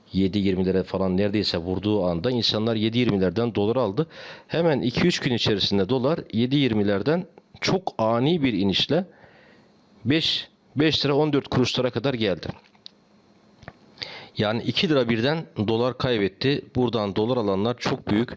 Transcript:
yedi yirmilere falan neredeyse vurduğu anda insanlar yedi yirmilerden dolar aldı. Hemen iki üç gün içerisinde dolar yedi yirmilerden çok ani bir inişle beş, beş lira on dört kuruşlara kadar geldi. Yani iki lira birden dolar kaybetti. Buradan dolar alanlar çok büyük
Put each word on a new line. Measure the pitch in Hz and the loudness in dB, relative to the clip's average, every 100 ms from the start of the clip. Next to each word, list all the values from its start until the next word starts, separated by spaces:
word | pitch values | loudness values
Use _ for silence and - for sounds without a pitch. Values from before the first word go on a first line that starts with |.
| - | -6
yedi | 90 95 101 | 0 0 2
yirmilere | 98 92 92 92 | 0 0 2 0
falan | 90 92 95 92 | 0 -2 0 0
neredeyse | 104 104 92 90 | 0 0 -2 -4
vurduğu | 85 92 101 104 90 | -4 -4 0 0 0
anda | 85 113 | 0 -2
insanlar | 127 104 107 110 113 | -2 -2 0 0 0
yedi | 110 117 | 0 0
yirmilerden | 117 101 92 87 120 101 | 2 2 0 0 -2 0
dolar | 101 120 | 0 2
aldı. | 113 107 160 - - - - | 0 0 -4 -6 -18 -20 -6
Hemen | - 170 135 | 0 2 2
iki | 110 - 175 | 0 0 0
üç | - | 0
gün | 143 | 0
içerisinde | 117 - 101 - 101 95 | 0 0 0 0 0 2
dolar | 131 123 170 - | 0 0 -2 -4
yedi | 107 123 143 | -2 0 2
yirmilerden | 131 107 101 98 104 170 - - _ - | 2 2 2 0 2 0 -2 -14 _ -8
çok | - 190 - - | -2 -2 -2 -2
ani | 110 117 135 175 | 0 2 2 2
bir | 135 | 0
inişle | 98 98 87 - 147 190 - - - - - _ _ _ _ 107 | 0 0 0 0 0 -2 -10 -20 -20 -20 -20 _ _ _ _ 0
beş, | 156 - - - _ _ 127 | 0 0 -4 -8 _ _ 0
beş | 156 143 139 | 0 2 0
lira | 143 | 2
on | 151 | 2
dört | 143 - | 2 0
kuruşlara | - 120 - 123 | 0 0 0 -2
kadar | 120 123 | -2 -2
geldi. | 127 107 82 - - - _ - _ _ _ _ _ _ _ - - _ - - - - - | 0 0 -2 -6 -14 -16 _ -20 _ _ _ _ _ _ _ -20 -20 _ -16 -16 -16 -14 -4
Yani | 104 113 | 0 0
iki | - - 190 | -2 -2 2
lira | 143 117 | 2 2
birden | 113 123 160 156 - 101 | 2 2 0 -4 -4 0
dolar | 113 123 120 | 2 0 -2
kaybetti. | 131 117 98 - 131 143 - 127 | 0 0 0 0 -2 -2 -2 0
Buradan | 120 113 104 92 | 0 0 -2 0
dolar | 110 127 | 0 0
alanlar | 104 95 110 120 | 0 0 0 -2
çok | - 131 - | -4 -4 -2
büyük | 104 120 | 0 0